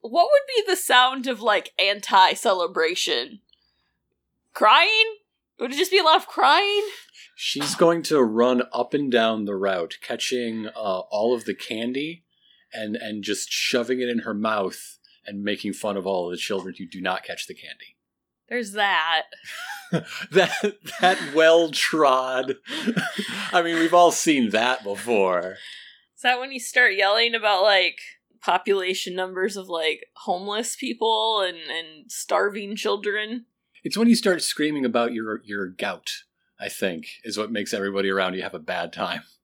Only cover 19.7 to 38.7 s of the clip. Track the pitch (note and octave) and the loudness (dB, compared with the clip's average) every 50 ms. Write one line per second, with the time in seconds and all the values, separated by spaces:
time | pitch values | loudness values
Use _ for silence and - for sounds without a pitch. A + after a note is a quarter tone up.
19.7 | G#5 - - - - D3+ - - - - - - D3 F#3+ F3+ - - - - G#3 | -12 -14 -8 -4 -4 -4 -4 -6 -12 -14 -12 2 4 4 4 4 0 -4 -4 -4
20.7 | - _ _ - - - F3+ F3+ F#3+ - F3 C#3+ C#3 D#3 D#3+ D#3+ E3 E3+ E3+ D#3+ | -4 _ _ -16 -6 2 2 2 2 2 -4 -2 2 6 6 8 8 8 6 4
21.7 | C#3+ - - - - D#3 D3+ C#3 B2+ C3 C3 B2+ C3 B2+ C3 C3 C3+ - _ - | 0 -2 -2 0 2 4 4 4 4 4 0 -2 -2 -2 -2 -4 -6 -8 _ -12
22.7 | C4+ D#4+ - G#3+ A#3 F3+ - F5 - - G3+ - - F#3+ G#3 - - F3+ E3+ E3+ | -10 -4 -4 -2 -2 -2 -4 -4 -8 -8 -10 -8 -8 -8 -8 0 2 2 2 2
23.7 | E3 E3 E3 E3 E3+ F3 F3 E3+ D3+ - - E3+ D#3 C#3 A#2+ G#2+ G2 A2 A2+ B2+ | 0 0 2 6 8 8 8 8 6 4 2 2 4 4 2 2 2 2 2 2
24.7 | B2+ B2+ G#2+ G2+ G2+ G2 G#2 B2 A#2+ G#2 G2 F#2 F2+ F2 E2+ F#2 F#2 - - - | 0 -2 -4 -8 -8 -6 -2 0 2 4 4 4 2 0 -2 -4 -10 -12 -16 -18
25.7 | - - - - - _ _ _ _ _ - B3 B3+ B3 B3+ C4+ C4+ B3+ A#3 - | -18 -18 -20 -20 -20 _ _ _ _ _ 0 0 0 0 -4 -10 -10 -12 -12 -2
26.7 | - B3+ B3 A3+ G3 G3 G3 G3 G3+ A3+ A#3 A#3 A#3 A3+ G#3+ G#3+ G#3 F#3 F#3+ G#3+ | 2 4 4 4 4 2 2 4 4 4 2 2 0 0 2 2 2 4 4 4
27.7 | G3 F#3+ F#3 E3+ - - - - - _ _ _ _ _ - - F3 F#3+ - - | 4 4 2 0 -4 -8 -18 -20 -20 _ _ _ _ _ -2 0 0 0 2 0
28.7 | G3 G3 F#3 F3+ F#3+ F#3 - F#3+ F3+ F#3 F#3 F#3 F#3 F#3 F#3+ A3+ G3 G3+ F#3 F#3+ | 0 0 0 -2 -4 -4 -6 -8 -6 -6 -6 -6 -4 -4 -4 -4 -4 -8 -10 -8
29.7 | F3 E3 D#3+ D#3+ D3+ - - _ _ - - - F3+ F3+ G3 G3+ G3+ G#3+ A#3+ - | -6 -2 -2 -2 -2 -4 -10 _ _ -14 -6 -4 -4 -4 -4 -6 -6 -6 -6 -6
30.7 | - - - B3 A#3 A#3 A3 A3+ A3+ G#3+ A3 A3+ A3 G#3 F#3+ F3+ E3+ E3 D#3+ D3 | -8 -8 -8 -8 -6 -2 0 0 0 0 0 0 0 0 -2 -2 -4 -8 -10 -8
31.7 | C#3 E3 E3 D#3+ D#3 D3+ - A#3 - - - - G3 F3+ F#3+ G#3 G3+ A3 G3+ G3 | -8 -8 -8 -10 -18 -20 -20 _ -14 -12 -6 -2 0 0 0 0 -4 -6 -10 -8
32.7 | A3 G3+ - G#3 G3+ G#3 G3+ G#3 G3+ G#3+ G#3+ G#3+ A#3 B3 A#3 _ _ _ _ _ | -10 -6 -4 -4 -4 -2 -4 -6 -4 -4 -6 -6 -8 -12 -12 _ _ _ _ _
33.7 | _ _ _ - - G3 A#3 A#3 A#3 A3+ - G#3 F3+ D#3+ - - - - D3 D3+ | _ _ _ -8 -2 2 4 4 4 4 4 0 0 0 -2 -6 -4 -2 -2 -2
34.7 | D3+ D3 C3 A#2+ A#2 B2 A#2 A#2+ A#2 A2+ A2 A2 G#2+ - _ G#2 G2+ G2+ G2 F#2 | -2 -2 -2 0 0 0 0 0 -2 -6 -6 -6 -8 -8 _ -10 -8 -8 -8 -8
35.7 | F2+ - G2+ G2+ F#2 E2+ _ - - - - _ _ _ _ _ _ _ G2+ G2+ | -8 -8 -6 -6 -6 -8 _ -12 -12 -12 -14 _ _ _ _ _ _ _ -12 -10
36.7 | - - A2 F#2+ F2 D#2+ D#2 - - - _ A2+ G2+ G#2 G#2+ G#2 A#2 G#2+ G2+ - | -6 -4 -4 -4 -4 -6 -10 -14 -20 -16 _ -10 -6 -6 -6 -4 -4 -6 -4 -4
37.7 | - G#2 G2 G2 G2 G2 G2 G2 F#2+ G2 F#2 F#2 F#2 F#2 E2+ G2 - E2+ D#2 - | -4 -4 -4 -2 -2 0 0 0 0 0 0 -2 -2 -4 -8 -8 -10 -10 -8 -6